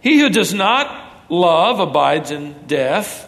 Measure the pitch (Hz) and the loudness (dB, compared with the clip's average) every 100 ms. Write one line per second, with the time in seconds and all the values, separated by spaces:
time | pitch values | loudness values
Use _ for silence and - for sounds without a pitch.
0 | 247 302 285 202 - 202 196 254 285 - | 2 2 4 2 0 0 0 0 -2 -10
1 | - - - 170 180 165 196 254 175 147 | -18 -20 -6 0 4 4 2 0 -2 0
2 | 143 151 151 147 147 147 - 147 131 175 | 2 0 -4 -10 -12 -16 -4 -2 0 -2
3 | 202 - | -4 -12